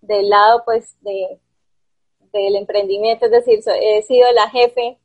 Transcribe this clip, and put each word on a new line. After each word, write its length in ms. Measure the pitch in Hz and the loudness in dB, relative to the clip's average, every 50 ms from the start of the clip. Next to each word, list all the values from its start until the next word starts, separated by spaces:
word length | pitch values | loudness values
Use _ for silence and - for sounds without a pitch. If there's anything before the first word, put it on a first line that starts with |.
del 280 | _ 202 208 202 196 202 | _ -4 -4 -4 -2 0
lado, 340 | 196 202 208 214 233 240 240 | 2 4 4 4 4 2 0
pues, 320 | - 226 226 226 - _ _ | -4 -6 -6 -6 -10 _ _
de, 400 | _ 202 196 196 185 190 185 _ _ _ _ _ _ _ _ _ _ _ _ _ _ _ _ _ _ _ _ | _ -10 -8 -8 -8 -10 -12 _ _ _ _ _ _ _ _ _ _ _ _ _ _ _ _ _ _ _ _
del 220 | 208 196 196 202 | -4 -4 -2 -2
emprendimiento, 720 | 202 202 - 196 208 202 190 196 202 214 220 226 - 240 | -4 -6 -4 -4 -4 -4 -4 -4 -4 -2 -2 -2 -2 -2
es 80 | 233 220 | 0 0
decir, 280 | 240 240 247 226 214 | 0 2 2 0 0
so-, 120 | 220 226 190 | 0 -4 -4
he 300 | - - 220 214 214 214 | -2 0 0 0 0 -2
sido 280 | - 254 247 247 247 | 0 2 2 4 4
la 180 | 240 233 208 226 | 4 2 0 0
jefe 520 | 233 247 240 240 240 254 240 240 254 _ _ | 0 0 0 0 0 -4 -8 -8 -10 _ _